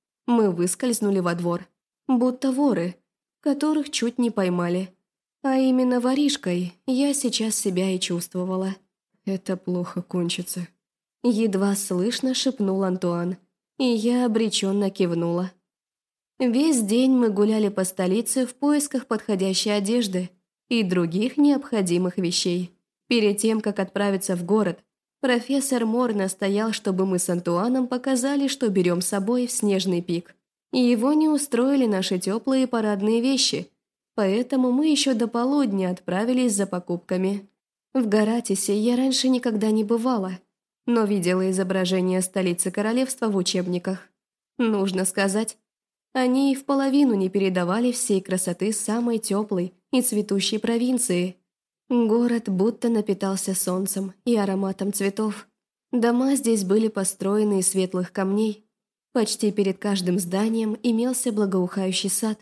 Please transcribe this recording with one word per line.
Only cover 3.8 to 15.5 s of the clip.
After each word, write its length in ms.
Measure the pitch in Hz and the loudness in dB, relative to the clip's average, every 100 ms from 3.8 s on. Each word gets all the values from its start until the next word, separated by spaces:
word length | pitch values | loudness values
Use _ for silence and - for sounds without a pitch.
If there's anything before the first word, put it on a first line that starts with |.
| 285 | -2
чуть 280 | - 226 240 | -2 -2 0
не 120 | 240 | -2
поймали. 640 | 220 185 175 175 180 190 _ _ _ _ _ | 0 0 0 -2 -2 -6 _ _ _ _ _
А 160 | 269 262 | -2 2
именно 400 | 262 254 254 247 | 2 2 2 2
воришкой 760 | 240 269 294 277 185 175 180 - - | 0 0 0 0 -2 -2 -4 -6 -4
я 260 | 254 285 | 0 0
сейчас 420 | 277 254 226 220 208 | 0 -2 -2 -2 -2
себя 340 | 208 180 190 | -2 0 0
и 80 | 185 | 0
чувствовала. 800 | 185 175 170 185 180 185 190 190 _ _ _ _ | -2 -4 -4 -6 -4 -2 -4 -6 _ _ _ _
"Это 320 | - 190 - 185 | -6 -6 -4 -6
плохо 460 | - 180 175 - | -4 -4 -4 -8
кончится", 680 | 180 185 175 175 180 - 175 _ _ _ _ _ | -6 -2 -2 -4 -8 -8 -10 _ _ _ _ _
едва 500 | 240 214 226 190 202 | -2 0 2 0 0
слышно 600 | 196 - 180 196 247 262 | -2 -2 -2 -2 -2 -2
шепнул 500 | 254 269 254 196 190 | -2 -2 -2 0 0
Антуан, 520 | 190 185 180 170 175 180 _ _ _ - | 0 -2 -2 -2 -4 -6 _ _ _ -4
и 60 | |
я 420 | 254 233 220 247 247 | 0 0 2 2 2
обречённо 640 | 214 220 - 190 202 196 | 2 0 0 0 0 0
кивнула. 640 | 190 180 170 170 170 185 | 0 0 0 0 -2 -4